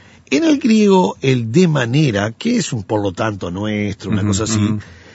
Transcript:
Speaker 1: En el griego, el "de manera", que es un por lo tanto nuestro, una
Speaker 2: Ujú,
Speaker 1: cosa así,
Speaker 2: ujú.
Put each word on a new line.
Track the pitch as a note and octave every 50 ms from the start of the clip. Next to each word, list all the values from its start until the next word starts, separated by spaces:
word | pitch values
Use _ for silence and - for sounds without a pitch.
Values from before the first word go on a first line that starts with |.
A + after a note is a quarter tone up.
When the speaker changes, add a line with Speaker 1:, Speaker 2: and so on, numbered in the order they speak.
| - - - - _ -
Speaker 1:
En | - C#4+ E4
el | D#4+ D4+ C4+
griego, | - A#3+ A3 A3 G#3+ G3+ F#3+ F#3 F#3 G3 - -
el | - C3+ C3 B2 A#2 A2 A2+
"de | D#3+ F#3 E3+
manera", | D3+ C#3+ B2 A2+ A#2+ D3 D#3+ C#3 G#2 G2 G2+ F#2+ -
que | - - A3+ B3
es | A#3 F3 - -
un | A2+ G2+
por | - A#2 G#2+
lo | G2+ G2+ E2+
tanto | - A#2 A2+ G#2+ F#2 G2+ F2+ F2
nuestro, | F#2+ G#2 G#2+ G#2+ G#2 G#2 G2+ F#2+ - - G2
una | - G2+ G2+
Speaker 2:
Ujú, | G#2
Speaker 1:
cosa | G2 F#2+ A2
así, | G#2+ A2 A2
Speaker 2:
ujú. | G2+ G#2 A2 G#2+ - - - - - - -